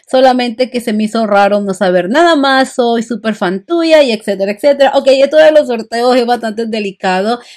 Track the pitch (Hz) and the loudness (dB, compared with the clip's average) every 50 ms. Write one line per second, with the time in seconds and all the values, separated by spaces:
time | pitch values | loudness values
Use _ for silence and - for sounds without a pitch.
0 | _ - - 262 262 262 247 254 247 240 226 226 254 247 - 240 233 240 214 214 | _ -4 0 2 4 4 2 2 -2 -4 -4 -4 -6 -4 -4 -6 -6 -4 -4 -2
1 | 214 214 - 226 226 202 202 202 202 202 202 208 202 196 185 - 208 185 180 180 | -2 -2 -2 -2 -2 0 2 2 2 2 2 0 -2 -4 -4 -2 0 0 0 0
2 | 175 180 240 302 349 339 330 294 269 269 262 262 262 262 - - 240 233 233 233 | 0 0 0 2 2 2 2 2 2 0 2 0 0 -2 -2 -2 -2 0 0 -2
3 | 226 - 240 196 - 220 208 - 208 175 185 190 196 - 339 339 330 330 311 311 | -4 -6 -8 -8 -6 -6 -6 -4 -4 -4 -4 -6 -6 -4 -2 -2 0 2 4 4
4 | 294 247 220 214 - - 202 190 196 196 208 - - 285 285 262 277 262 - 277 | 4 2 0 -4 -4 -6 -4 -4 -4 -4 -4 -2 0 0 2 2 2 2 2 0
5 | 233 269 277 269 269 277 294 311 311 311 311 302 294 247 240 220 220 - 226 233 | 2 2 2 2 2 2 4 4 4 6 6 4 2 0 -4 -8 -8 -8 -4 -2
6 | 240 254 247 254 240 233 240 233 233 220 208 220 233 220 220 226 208 196 190 _ | 0 2 2 0 0 0 -2 -2 -4 -8 -6 -6 -8 -6 -6 -6 -8 -8 -10 _
7 | - 190 185 185 196 214 240 240 - - - | -4 -2 -2 -2 -2 -2 -4 -6 -8 -18 -20